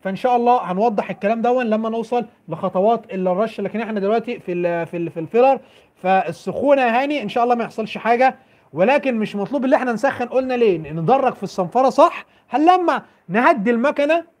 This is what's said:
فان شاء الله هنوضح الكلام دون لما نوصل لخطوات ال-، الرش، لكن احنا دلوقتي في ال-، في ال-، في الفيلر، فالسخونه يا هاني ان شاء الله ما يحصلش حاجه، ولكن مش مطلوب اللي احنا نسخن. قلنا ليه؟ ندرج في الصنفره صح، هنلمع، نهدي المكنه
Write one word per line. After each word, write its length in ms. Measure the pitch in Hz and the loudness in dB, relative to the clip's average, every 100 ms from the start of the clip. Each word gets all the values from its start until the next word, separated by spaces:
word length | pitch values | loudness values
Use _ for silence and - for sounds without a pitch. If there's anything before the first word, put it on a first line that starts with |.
فان 140 | 190 190 | -6 -4
شاء 200 | 254 247 | 0 2
الله 360 | 240 247 180 | 4 2 0
هنوضح 380 | 185 233 208 - | 0 0 0 -6
الكلام 320 | 185 202 226 | -4 -2 0
دون 240 | 233 247 240 | 0 0 0
لما 220 | 214 226 | -2 -2
نوصل 380 | 226 226 240 226 _ - | -6 -4 -4 -4 _ -14
لخطوات 680 | 160 190 185 202 226 220 | -6 -4 0 2 0 -4
ال-، 140 | 196 185 | -4 -2
الرش، 320 | 180 220 - | 0 -2 -4
لكن 200 | 202 214 | -6 -6
احنا 200 | 220 214 | -6 -4
دلوقتي 400 | 196 226 226 240 | 0 -2 -2 -10
في 120 | - | -6
ال-، 340 | 175 175 170 165 | -4 -2 -2 -6
في 100 | 175 | -6
ال-، 140 | 165 | -6
في 100 | 165 | -8
الفيلر، 400 | 160 226 262 269 - _ _ _ | -2 2 4 2 -4 _ _ _
فالسخونه 800 | 180 190 165 160 - - 254 277 | 0 0 0 -8 -8 -2 2 4
يا 200 | 247 233 | 4 0
هاني 200 | 285 294 | -2 -4
ان 60 | 208 | -4
شاء 160 | 254 | -2
الله 100 | 240 | 0
ما 100 | 240 | 0
يحصلش 340 | 226 - 220 196 | -2 -6 -8 -6
حاجه، 380 | 220 240 262 254 _ _ _ | 0 4 2 0 _ _ _
ولكن 460 | 143 196 285 269 226 | 0 2 2 0 -2
مش 180 | 208 202 | -4 -4
مطلوب 280 | 196 277 | -4 -2
اللي 120 | 254 294 | 2 2
احنا 160 | 254 | 0
نسخن. 340 | 220 269 - 240 | -2 -2 -2 -4
قلنا 280 | 247 262 | -2 -2
ليه؟ 240 | 247 226 170 151 | 0 2 2 -4
ندرج 400 | 160 165 269 247 | -4 2 2 2
في 80 | - | -4
الصنفره 460 | 190 - 175 240 262 | -10 -6 -2 2 2
صح، 340 | 247 330 - - _ _ | 4 4 2 -16 _ _
هنلمع، 520 | 247 320 359 339 262 - _ - | 2 4 4 2 -2 -6 _ -4
نهدي 420 | 190 277 302 196 | 2 2 2 2
المكنه 540 | 233 269 285 285 330 330 _ | 0 0 0 0 0 -2 _